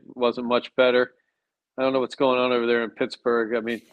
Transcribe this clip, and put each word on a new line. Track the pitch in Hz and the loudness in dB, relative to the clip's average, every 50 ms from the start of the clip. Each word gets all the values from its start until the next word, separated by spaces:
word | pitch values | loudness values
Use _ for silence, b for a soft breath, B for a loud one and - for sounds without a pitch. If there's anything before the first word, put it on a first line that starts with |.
| - | -8
wasn't | - - 123 123 120 110 123 123 | -16 -6 -2 -2 -2 -2 -2 -4
much | 117 123 120 - - - | -2 -2 -2 -2 -2 0
better. | - 127 127 123 123 127 - _ _ _ _ _ _ _ _ _ _ _ _ - | 2 4 4 4 2 0 0 _ _ _ _ _ _ _ _ _ _ _ _ -6
I | - | -4
don't | 131 131 | -2 0
know | 131 135 | 0 0
what's | 123 110 - | -2 -2 -2
going | - 143 131 127 123 | 0 2 2 2 2
on | 127 127 | 2 2
over | 123 120 117 | 0 0 2
there | 120 120 117 117 | 2 0 0 0
in | 107 | -4
Pittsburgh. | - - 135 120 - - - 123 120 117 113 107 120 | -4 -6 -6 -6 -6 -4 -2 0 0 0 0 -2 -4
I | 117 | -4
mean, | 110 117 117 107 - _ | -4 -4 -8 -8 -10 _